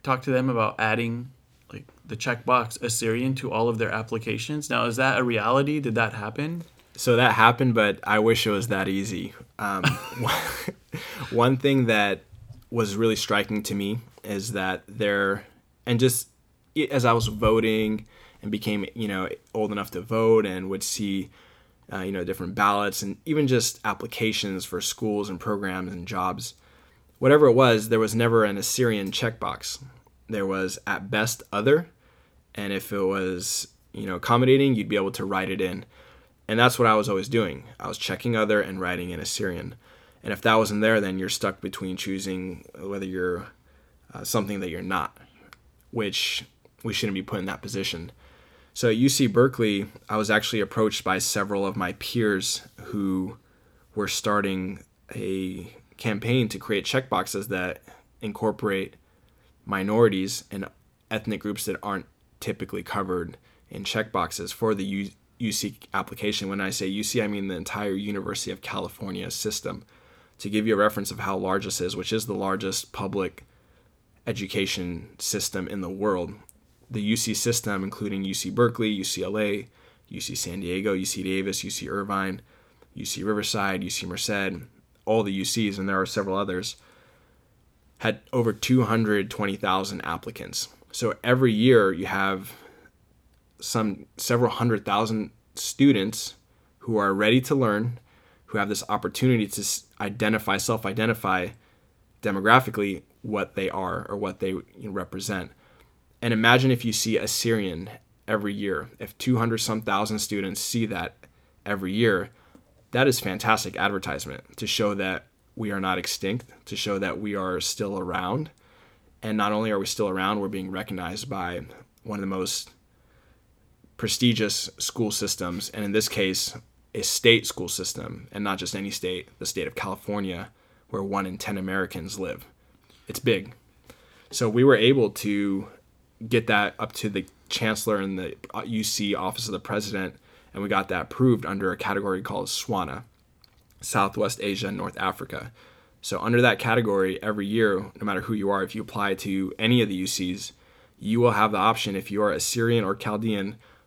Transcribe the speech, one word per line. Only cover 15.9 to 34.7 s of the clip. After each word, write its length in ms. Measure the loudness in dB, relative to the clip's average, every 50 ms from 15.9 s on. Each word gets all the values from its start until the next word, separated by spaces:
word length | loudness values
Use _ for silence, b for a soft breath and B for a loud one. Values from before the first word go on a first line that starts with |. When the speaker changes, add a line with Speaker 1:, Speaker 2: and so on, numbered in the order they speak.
| 2 4
Speaker 2:
just 300 | 4 4 4 2 -4 -8 _ _ _ _ _ _ _ _ _
i-, 120 | -2 0 2
as 160 | 2 4 4
I 80 | 6 4
was 140 | 4 2 0
voting 760 | -2 2 4 4 6 6 4 4 2 2 2 0 -2 -4 -6 B B B B B B B
and 80 | -6 -4
became, 340 | -4 -2 -2 -2 -2 -2 -2 -6 -6
you 140 | -6 -4 -2
know, 220 | -2 -2 -4 -4 -6 -10 -12 _ -4
old 180 | -2 -2 0
enough 180 | -2 -4 -6 -6
to 100 | -8 -10
vote 420 | -6 -2 0 4 6 6 6 6 6
and 240 | 2 -2 -4 -4 -4
would 140 | -4 -4
see, 480 | -4 -4 -4 -2 -2 0 0 -2 -2 b b b b b b b b b b b _ -10
uh, 100 | -8 -6
you 120 | -4 -4
know, 120 | -4 -4 -4
different 300 | -4 -4 -4 -6 -6 0
ballots 460 | 4 4 4 4 4 0 -2 -2 -4
and 160 | -6 -6 -6 -6 _
even 220 | -2 2 2 4
just 340 | 4 4 4 2 0 -2 -4 -4
applications 800 | -4 -4 -4 -8 -10 -4 -2 -2 0 0 -2 -2 -4 -4 -6 -6
for 160 | -6 -6 -4
schools 480 | -4 -4 -4 -2 -2 -2 0 -2 -2 -4
and 100 | -6 -6
programs 500 | -4 -4 -4 -2 -4 -4 -4 -4 -6 -6
and 160 | -8 -8 -8
jobs, 480 | -6 -4 -2 -2 -2 -2 -4 -8 -10 -12 b b b b b b b b b b b b _
whatever 280 | 6 6 8 10 10
it 60 | 8
was, 360 | 10 8 8 8 6 4 4 2
there 100 | 2 2
was 160 | 2 2 2
never 300 | 2 4 6 6 6 4
an 140 | 4 2 -2
Assyrian 520 | -2 -2 0 2 2 2 2 0 -2 -4
checkbox. 720 | -2 -2 -2 -2 -2 -4 -4 -6 -4 -6 -8 -10 -10 -10 -12 -18 -20 -20 _ _ _ _ _ -8
There 180 | -4 -4 -2
was 320 | -2 0 -2 -2 -4 -4 -6 -4
at 240 | -4 -4 -4 -2 -2
best 320 | 0 2 2 0 -2 -6 -8 -4
other, 360 | -4 2 4 6 6 6 4 -2 -12 b b b b b b b b b _ _ -10
and 180 | -8 -6 -4
if 200 | -4 -4 -4 -4
it 100 | -2 0
was, 680 | 0 0 0 0 0 -2 -2 -4 -4 -4 -4 -4 -6 -8 _ _ _ _
you 140 | -12 -8 -6
know, 80 | -6 -6
accommodating, 600 | -4 0 2 4 6 8 8 8 8 6 4